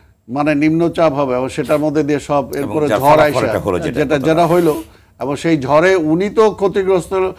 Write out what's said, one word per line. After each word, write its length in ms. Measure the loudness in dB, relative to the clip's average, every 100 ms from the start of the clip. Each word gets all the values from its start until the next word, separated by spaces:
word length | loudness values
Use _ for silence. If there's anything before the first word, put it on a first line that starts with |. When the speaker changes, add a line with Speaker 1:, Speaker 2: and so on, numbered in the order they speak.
| _ _ -10
Speaker 1:
মানে 260 | -4 -2 0
নিম্নচাপ 580 | 2 2 0 0 0
হবে 220 | 0 -2 -2
এবং 140 | -4
সেটার 300 | -4 -2 0
মধ্যে 240 | 0 -2
দিয়ে 160 | 0 -2
সব 240 | -2 -2 -2 -4
Speaker 2:
এবং 140 | -4
Speaker 1:
এরপরে 180 | -2 0
Speaker 2:
যার 120 | 2
Speaker 1:
ঝড় 220 | 4 4
আইসা, 180 | 4 2
Speaker 2:
ফলাফলটা 200 | -2 -2
হলো 200 | -2 -2
যেটা 200 | -2 -2
Speaker 1:
যেটা, 180 | 0 0
Speaker 2:
কথা। 80 | 0
Speaker 1:
যেটা 220 | 2 2
হইলো, 360 | 2 2 0 -6 -20 _ -10
এবং 160 | -8 -4
সেই 220 | -2 -2
ঝড়ে 380 | 2 2 4 2
উনি 340 | 2 0 0
তো 220 | 2 2
ক্ষতিগ্রস্ত, 800 | 2 -2 0 0 0 0 -2 -2